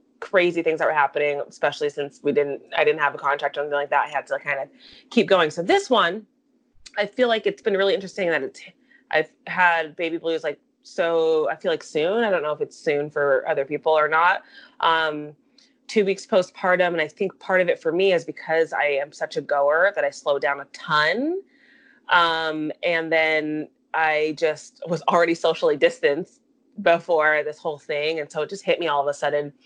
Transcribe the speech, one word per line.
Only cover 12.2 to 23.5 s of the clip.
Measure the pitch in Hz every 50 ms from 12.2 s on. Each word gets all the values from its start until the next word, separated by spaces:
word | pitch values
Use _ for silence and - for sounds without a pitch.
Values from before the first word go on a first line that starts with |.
| 240
I | 214
don't | 190 170
know | 147 151 151
if | 156
it's | 156 - - -
soon | - 165 147 143 147 151
for | - 151 143 143 135 131 - -
other | 156 147 139
people | 139 151 143 - 160
or | 156 156 151 151
not. | 156 160 170 175 190 - - - - - - - _ -
Um, | - 165 165 160 160 156 151 151 147 151 151 _ _ _ _ _ _ _ _ _ _ -
two | - 226 202
weeks | 190 190 190 -
postpartum. | - - 190 180 - - - - 185 180 180 180 175
And | 175 165
I | 156 156
think | - - 202 185 - -
part | - - 190 185
of | 185 170
it | - -
for | - 165
me | 156 175 190 196 185
is | 165 151
because | 160 147 - - - 160 165 165 160 160
I | 151 147
am | 147 143 135 143 147
such | 143 - 160 151 - 160
a |
goer | 143 131 147 143 143 143 147 165 180 202 196
that | 160 143
I | 143
slow | - - - 156 143 139
down | 147 143 139 139
a | 139 - -
ton. | - - - 156 151 151 156 180 226 269 311 349 392 392 _ _ _ _ _ _ _ _ _ _ _ _ -
Um, | 175 175 170 165 165 160 160 160 156 156 151 151 - -
and | - 170 170 165 165 160
then | 160 160 160 156 156 156 156 151